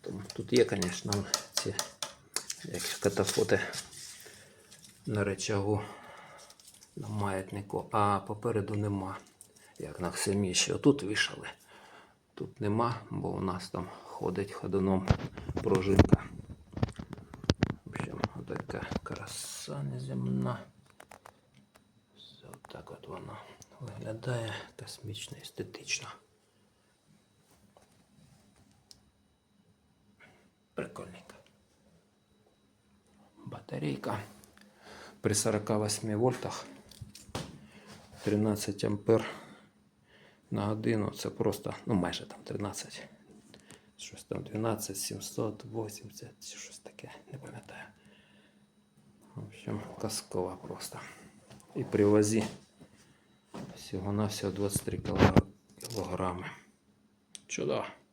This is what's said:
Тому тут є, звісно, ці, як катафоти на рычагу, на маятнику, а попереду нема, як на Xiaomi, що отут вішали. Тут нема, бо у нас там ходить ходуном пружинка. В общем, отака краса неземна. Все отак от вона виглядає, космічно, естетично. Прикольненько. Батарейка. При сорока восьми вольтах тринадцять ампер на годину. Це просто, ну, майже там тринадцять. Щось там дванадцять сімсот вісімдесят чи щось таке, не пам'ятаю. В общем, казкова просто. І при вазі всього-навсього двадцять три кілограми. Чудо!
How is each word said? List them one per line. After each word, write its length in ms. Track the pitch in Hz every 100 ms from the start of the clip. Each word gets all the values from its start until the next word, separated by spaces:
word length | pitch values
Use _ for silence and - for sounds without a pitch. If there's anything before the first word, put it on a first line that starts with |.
Тому 200 | 92 95 98
тут 200 | - -
є, 140 | 123 113
звісно, 560 | 98 90 90 113 101 101 - -
ці, 220 | - - 98 - - - - - - - -
як 200 | - 87 - -
катафоти 600 | 101 101 95 - 110 98 - - - - - - - - - - - - - - -
на 160 | 107
рычагу, 580 | 101 95 - 104 101 104 107 - - - - - - - - - - -
на 120 | 110
маятнику, 800 | 107 101 95 95 98 101 - -
а 280 | 113 101 98
попереду 560 | - 107 120 110 95 104
нема, 420 | 104 101 92 98 - _ - - - -
як 200 | 73 76
на 120 | 87
Xiaomi, 420 | - - 98 98
що 220 | 90 - 90
отут 280 | 147 139
вішали. 460 | 95 107 - - - - - - - - - _ _
Тут 280 | - - -
нема, 340 | 104 107 120 123 -
бо 200 | 101 95
у 100 | 95
нас 300 | 95 90 -
там 200 | 95 90 -
ходить 480 | - - - 92 98
ходуном 560 | - - 98 95 95 92 - - - - -
пружинка. 600 | - 95 95 95 - - - - - - - - - - - - - - - - - - -
В 40 |
общем, 320 | - - - - -
отака 460 | - - - - - -
краса 800 | - - - - - - - 143
неземна. 760 | 139 127 131 131 127 131 127 120 - - - - - - - - _ - _ - _ _ _ -
Все 320 | - - -
отак 440 | - - - -
от 160 | - -
вона 300 | 62 - 107 - - - -
виглядає, 720 | 120 104 113 110 - 123 110 101 - -
космічно, 580 | - - 107 104 - -
естетично. 680 | - - 107 - - - - - _ _ _ _ _ _ _ _ _ - _ _ _ - - - - _ _ _ - - - _ - - _ - _ _ _ _ _ _ _ _ _ _ _ _ - - _ _ _
Прикольненько. 640 | - 64 - - - - - - _ _ _ _ _ _ _ _ _ _ _ _ _ _ _ _ _ - - -
Батарейка. 760 | - - 139 147 135 - 107 - - - - - - - - - -
При 120 | 110
сорока 440 | 104 117 107 104 107
восьми 380 | 107 - 113 104
вольтах 500 | 123 123 95 - - - - - - - - - - - - - - - - -
тринадцять 600 | - 104 107 104 - 104
ампер 420 | 107 104 - 110 110 - - - - _ _ _ _ - - - _
на 140 | 110 104
годину. 460 | 107 117 110 101
Це 180 | - -
просто, 440 | - 107 - - - -
ну, 100 | 107
майже 300 | 87 85 -
там 140 | -
тринадцять. 600 | - - 101 - - - - - - - - - - - - _
Щось 260 | - -
там 200 | - -
дванадцять 540 | - 107 113 107 - 98
сімсот 680 | - 104 - - 113 104 113
вісімдесят 840 | 110 107 - 104 - - - -
чи 60 | -
щось 220 | - -
таке, 320 | - - - - -
не 60 | 131
пам'ятаю. 460 | - - - - - - - - - - - _ _ _ _ _ - - - -
В 80 |
общем, 380 | 107 - - 107 - -
казкова 540 | 107 - - - 92 92
просто. 440 | - 90 - - - - - - - - - -
І 80 |
при 220 | 120 - 104
вазі 380 | 104 104 110 - - - _ - - - - _ _ _ - - -
всього-навсього 760 | - 98 95 101 107 - 101
двадцять 280 | 92 101 -
три 180 | - 92 - 92 - - - - _ -
кілограми. 640 | - - 87 90 92 90 90 - - _ _ _ _ _ _ - -
Чудо! 380 | - 147 127 - - _